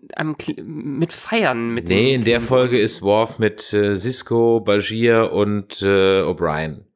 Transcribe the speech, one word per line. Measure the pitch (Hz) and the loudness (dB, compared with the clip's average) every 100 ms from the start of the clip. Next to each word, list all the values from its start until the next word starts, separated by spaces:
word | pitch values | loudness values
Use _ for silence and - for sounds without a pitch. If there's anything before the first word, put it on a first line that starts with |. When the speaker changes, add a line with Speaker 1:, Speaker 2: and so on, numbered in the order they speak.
| - - | -14 -8
Speaker 1:
am | 156 147 | -8 -6
Kli-, | - - | -8 -10
mit | - 151 151 139 165 | -10 -10 -8 -4 -4
Feiern, | - - 226 165 117 117 | -6 -4 -2 0 -2 -4
mit | 117 85 | -6 0
Speaker 2:
Nee, | 95 127 | 2 2
Speaker 1:
den | 131 | 2
Speaker 2:
in | |
der | 113 117 | 2 0
Speaker 1:
Klingonen. | 117 | 2
Speaker 2:
Folge | 127 127 120 | 2 4 2
ist | 113 - | 0 0
Worf | 101 107 117 - | 2 2 0 0
mit, | 107 - - | -2 -2 -2
äh, | 104 101 98 | 0 0 0
Sisko, | 113 127 - 117 117 113 | -4 -6 -2 2 4 2
Bashir | 104 104 101 110 117 113 113 | 2 0 0 0 4 4 2
und, | 92 104 104 95 - | 0 0 -2 -6 -2
äh, | 98 98 95 95 | 2 4 4 2
O'Brien, | 80 82 82 76 80 76 _ | 0 -2 -2 -2 -6 -10 _